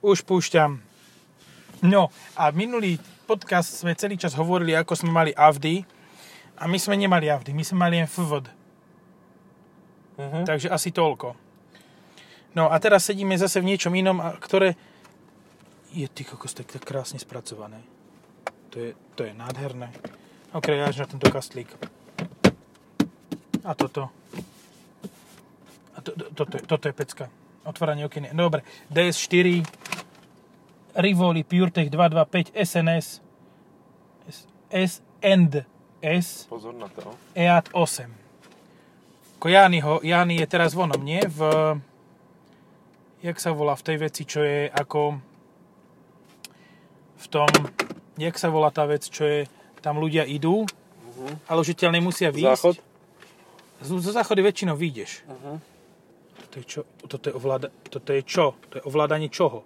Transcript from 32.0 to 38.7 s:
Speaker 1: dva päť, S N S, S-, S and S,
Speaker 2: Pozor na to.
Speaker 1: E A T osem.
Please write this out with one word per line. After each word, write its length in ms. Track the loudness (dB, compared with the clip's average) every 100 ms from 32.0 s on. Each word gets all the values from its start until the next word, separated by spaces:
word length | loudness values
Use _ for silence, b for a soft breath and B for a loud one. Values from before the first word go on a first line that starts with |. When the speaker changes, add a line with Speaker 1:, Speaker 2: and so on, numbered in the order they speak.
| 4
Speaker 1:
dva 220 | 4 2
päť, 240 | 0 -2
S 240 | -2 0 0
N 120 | 0
S, 340 | 0 -4 -16 -20 _ -20 _ _ _ _ _ _ _ -20
S-, 180 | -20 -20 _ _
S 260 | -2 -2 -2 _ 0
and 460 | 4 6 6 4 -6 _ _ _
S, 460 | -2 0 -2 -10
Speaker 2:
Pozor 300 | -16 -14 -14
na 100 | -14 -16
to. 300 | -14 -16 -18 -12
Speaker 1:
E 160 | 0 4
A 80 | 4
T 140 | 4
osem. 400 | -2 -2 -4 -12 -18 -20 _ -20 -20 b